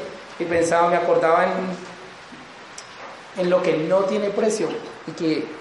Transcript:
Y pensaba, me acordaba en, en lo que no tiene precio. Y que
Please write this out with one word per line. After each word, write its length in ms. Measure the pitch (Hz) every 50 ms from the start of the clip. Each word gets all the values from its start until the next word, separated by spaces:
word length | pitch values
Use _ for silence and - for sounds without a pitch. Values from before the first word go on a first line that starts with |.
| - - - - - - - -
Y 60 | 170
pensaba, 460 | 160 170 170 170 - 175 170 170 170
me 80 | 175 170
acordaba 480 | - 180 165 165 160 160 170 175 185
en, 60 | 190 185 185 185 185 180 - - - - - - - - - - - - - - - - - - - - - - - - - - - - - - - - 196
en 80 | 180 175
lo 120 | 180 180
que 160 | 175 165 151 151
no 220 | 160 175 185 196
tiene 320 | 196 190 214 208 202 202
precio. 360 | - 220 214 220 208 - 170 151 - - - - - - - 165
Y 40 |
que 360 | 156 - 170 160 156 139 156 - - -